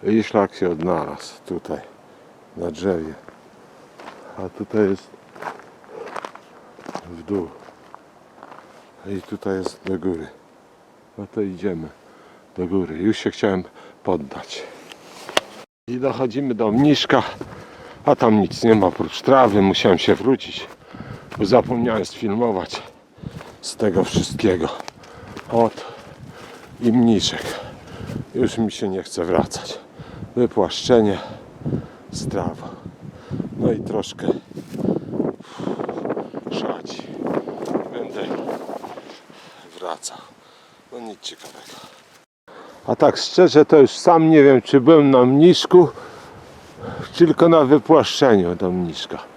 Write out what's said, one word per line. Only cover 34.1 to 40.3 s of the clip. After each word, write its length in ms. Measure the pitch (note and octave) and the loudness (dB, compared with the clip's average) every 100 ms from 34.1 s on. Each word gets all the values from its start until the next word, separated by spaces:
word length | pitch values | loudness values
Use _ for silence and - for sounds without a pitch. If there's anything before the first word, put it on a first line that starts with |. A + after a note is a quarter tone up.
| - - - - - - - - - - - - - - - - - - - - - - - - | -6 -4 -4 -8 -18 -14 -6 -4 -4 -6 -6 -6 -6 -18 -10 -8 -8 -8 -10 -8 -8 -10 -14 -10
szaci. 520 | - - F2 - - - - - - - - - - - | -8 -6 -8 -12 -16 -14 -10 -6 -6 -8 -12 -6 -6 -6
Będę 280 | A#2+ - G#2+ G2 - - - - - - - - - - - - - - - | -10 -10 -10 -8 -8 -8 -10 -12 -14 -14 -18 -18 -20 -20 -20 -20 -20 -20 -14
wracał. 380 | F2+ E2 - - - | -12 -10 -12 -16 -20